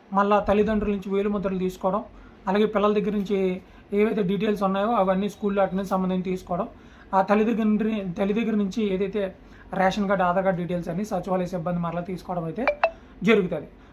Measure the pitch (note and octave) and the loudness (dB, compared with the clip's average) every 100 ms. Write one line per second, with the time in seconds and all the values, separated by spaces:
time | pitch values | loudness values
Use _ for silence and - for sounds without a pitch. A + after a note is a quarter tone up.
0 | - G3 G3+ G#3 G3+ G#3 G#3+ G#3 G#3 G3+ | -4 0 4 4 4 2 2 0 0 -2
1 | G3 G3 G#3 G#3 F#3+ F#3 F#3 F#3 F#3+ G3+ | -2 -2 0 -2 -2 -2 -4 -2 -2 -2
2 | - - - - - G#3 G#3+ G#3 G#3 G#3 | -4 -14 -20 -8 -2 2 2 2 2 2
3 | G3 G#3 F#3+ G3 F#3+ F#3 - - - G3+ | 0 -2 -2 0 0 -2 -10 -20 -4 0
4 | G#3+ G#3+ F#3 G3+ G#3+ G3+ F#3+ G3 G#3 A#3 | 2 0 0 0 0 0 0 0 0 2
5 | F#3+ F#3+ G3+ - G#3 G3 F#3 F#3+ F#3+ F#3+ | 2 2 -2 -4 -2 0 0 0 -2 0
6 | F#3 F#3 F#3 F#3 - F3 A#3+ - - - | 0 -2 -2 -6 -4 -4 -6 -10 -20 -20
7 | - F#3+ G3 G#3 G#3+ A3 G#3+ G#3 A3 A3 | -2 0 4 2 2 2 2 0 0 -2
8 | F#3+ F3 G3 G#3 A3 G#3+ G3 A3+ G#3 F#3+ | -6 -2 -2 0 0 0 0 -2 -2 0
9 | G3 G#3 F#3+ - - - - F#3+ F#3+ A3 | -2 -2 -4 -8 -20 -20 -6 0 2 2
10 | G3 G3 F3+ F#3 F#3+ F3+ F3 F3 F3 E3+ | 2 2 2 2 2 0 -2 -4 -4 -4
11 | G#3 F#3+ G3 F#3 F3 F#3 E3 F3 E3+ E3+ | -4 -4 -2 -2 -2 -4 -2 -2 -2 -4
12 | F3 F3 - F3 E3 F3+ C#4 D5 - - | -6 -8 -6 -6 -4 -2 -2 0 -2 -4
13 | - - G3 G#3+ F3+ D#3+ - - - | -18 -2 4 4 2 -4 -8 -16 -20